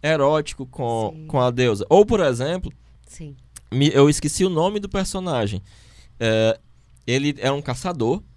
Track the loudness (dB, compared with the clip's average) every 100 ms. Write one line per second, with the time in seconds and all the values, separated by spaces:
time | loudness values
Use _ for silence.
0 | 0 2 2 2 -2 -10 -14 -8 -4 -2
1 | -4 -6 -4 0 0 2 2 0 4 6
2 | 6 4 0 0 -4 -6 -8 -16 _ -20
3 | _ -20 -20 -20 -20 -20 -8 0 2 6
4 | 4 4 -2 -2 -2 0 -2 -2 -6 -6
5 | -6 -6 -4 -4 -4 -6 -12 -20 -20 -20
6 | -20 -6 -2 2 2 0 _ _ _ -16
7 | -2 -2 0 -2 -2 -4 -6 -8 -8 -2
8 | -2 -2 -6